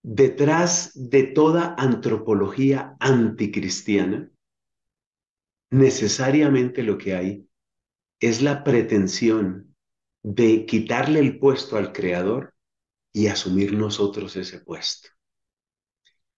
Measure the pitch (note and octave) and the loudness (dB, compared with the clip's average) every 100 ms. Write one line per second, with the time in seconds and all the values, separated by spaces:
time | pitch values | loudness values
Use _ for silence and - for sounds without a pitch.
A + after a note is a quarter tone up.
0 | - A2 C3 C3 C#3+ D#3+ F3 - - - | -8 2 2 4 0 2 0 -2 -4 -14
1 | B2 C#3 C3 - D#3 E3+ E3+ - C3 A2+ | 0 2 2 2 4 2 -2 -2 0 0
2 | B2 A2 - G2+ G2 - C3+ C3+ - - | -2 -4 0 0 0 0 0 0 -4 -4
3 | C3+ B2+ A2 G#2 G#2 G2+ F2+ - - G2+ | 2 2 2 -2 -6 -4 -6 -8 -2 0
4 | F2+ A2+ - _ _ _ _ _ _ _ | 0 -4 -10 _ _ _ _ _ _ _
5 | _ _ _ _ _ _ _ C3 C3 - | _ _ _ _ _ _ _ 4 4 4
6 | G#2+ - C3 D3 D3 C3+ B2 C3+ A2 F#2+ | -2 -2 0 2 4 2 0 -2 -4 -4
7 | F#2+ F#2 F#2 G2+ _ _ _ _ _ _ | -4 -4 -4 -8 _ _ _ _ _ _
8 | _ _ A#2 A2+ C#3+ C#3 - B2 A2+ G#2+ | _ _ -2 0 0 0 2 2 2 0
9 | F#2 - A#2 A2 F#2+ F#2 - _ _ _ | 0 0 2 2 0 -6 -14 _ _ _
10 | _ _ A2 G#2 A#2 A2 - A2+ - A#2+ | _ _ -6 2 4 4 2 -2 -2 -2
11 | C3+ D3+ C3 - C#3 C3 - G#2+ F#2+ - | 0 2 2 4 2 2 -4 -4 -4 -4
12 | F#2 F2 F#2 B2 - _ _ _ _ _ | -4 -2 -2 -4 -8 _ _ _ _ _
13 | _ G#2+ G#2+ G#2 F#2+ F#2 G2+ G#2 G#2+ G2+ | _ -2 -2 -2 -2 -2 0 -2 -2 -2
14 | G2+ G#2 G2 F#2+ F#2 F2+ - - - - | -2 -4 -10 -12 -12 -16 -16 -10 -10 -10
15 | _ _ _ _ _ _ _ _ _ _ | _ _ _ _ _ _ _ _ _ _
16 | _ _ _ | _ _ _